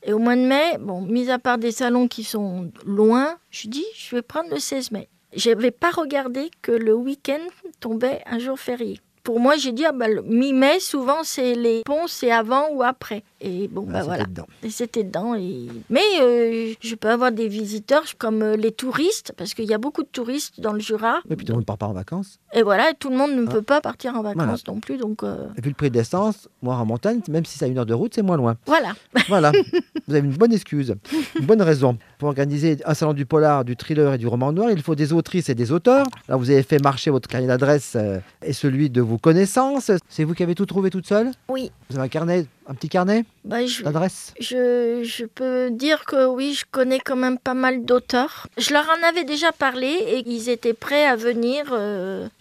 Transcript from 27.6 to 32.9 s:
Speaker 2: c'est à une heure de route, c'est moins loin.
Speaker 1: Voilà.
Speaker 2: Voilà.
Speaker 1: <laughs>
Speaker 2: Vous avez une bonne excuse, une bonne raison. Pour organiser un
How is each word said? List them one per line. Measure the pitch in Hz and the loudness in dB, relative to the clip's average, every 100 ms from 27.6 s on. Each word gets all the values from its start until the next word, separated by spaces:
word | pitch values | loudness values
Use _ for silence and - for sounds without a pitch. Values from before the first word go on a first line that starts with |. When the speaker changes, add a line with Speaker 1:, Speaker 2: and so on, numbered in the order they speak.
Speaker 2:
c'est | 139 | -2
à | |
une | 127 | 0
heure | 113 | 0
de | |
route, | 117 220 - | 0 0 0
c'est | |
moins | 196 170 | 2 2
loin. | 120 117 - | 2 0 2
Speaker 1:
Voilà. | 311 226 208 _ 254 - | 2 2 -6 _ 0 2
Speaker 2:
Voilà. | 190 151 | 6 6
Speaker 1:
<laughs> | 392 - 349 - - - | 6 4 0 -2 -10 0
Speaker 2:
Vous | 147 | 0
avez | 143 | 2
une | |
bonne | 135 233 | 4 4
excuse, | 220 - 147 131 101 - 311 277 339 | 4 0 -4 -2 -4 -4 -4 -4 -4
une | 143 | 4
bonne | 220 | 4
raison. | 175 147 131 117 - _ | 6 4 4 2 -6 _
Pour | 147 | -4
organiser | 139 139 147 160 147 | 0 0 2 2 0
un | - | 0